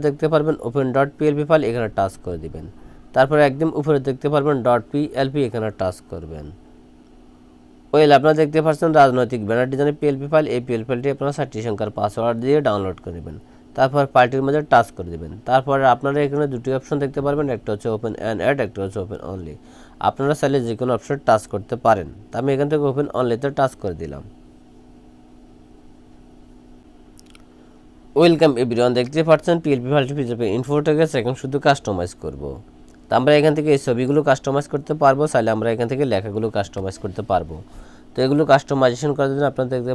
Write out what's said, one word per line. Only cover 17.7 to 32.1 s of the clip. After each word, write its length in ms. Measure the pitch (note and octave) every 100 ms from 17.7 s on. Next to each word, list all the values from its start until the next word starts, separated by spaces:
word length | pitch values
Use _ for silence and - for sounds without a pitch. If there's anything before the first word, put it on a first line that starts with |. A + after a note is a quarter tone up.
হচ্ছে 160 | G#2 A#2 A2
open 160 | A2+ - G#2+
and 100 | G#2 G#2+
add, 100 | C#3 G#2+
একটা 120 | G2+
হচ্ছে 140 | F#2+ G2+
open 160 | F#2 G2+ E2+
only। 220 | F#2+ D#2+ D2 - - - - G2
আপনারা 260 | - C#3 D3+
চাইলে 180 | C#3 C#3 A#2
যে 80 | G#2+
কোনো 100 | B2+ A#2
অপশন 200 | - C3 -
টাচ 140 | A2 -
করতে 220 | G2+ - A#2 A2+
পারেন। 220 | G2+ D#2 E2+ -
তা 40 | A2+
আমি 100 | C3+
এখান 120 | C3+ C#3+
থেকে 120 | D3+ C#3+
open 160 | C3 - A#2+
only-তে 280 | B2 A#2 C#3 C#3+
টাচ 140 | C3 -
করে 140 | G2 E2
দিলাম। 200 | D#2+ C#2 - - - - - - - - - - - - - - - - - - - - - - - - - - - - - - - - - - - - - - - C#3
Welcome 340 | E3+ D#3 D#3+ A#2+
everyone, 320 | B2 A#2+ B2 B2
দেখতে 220 | B2 D#3 D#3+
পাচ্ছেন 280 | D#3 - E3+
পিএলপি 240 | D3+ C3 B2
ফাইলটি 180 | D3 C3 C#3+
পিএলপি 280 | A#2+ A#2 A2 A2+
ইম্পোর্ট 260 | C3 D3 D3+
হয়ে 100 | D3+
গেছে, 140 | D#3+ C3+
এখন 120 | A2+ B2
শুধু 140 | C3 C#3 C#3+
কাস্টমাইজ 460 | C#3 A2+ F#2 F2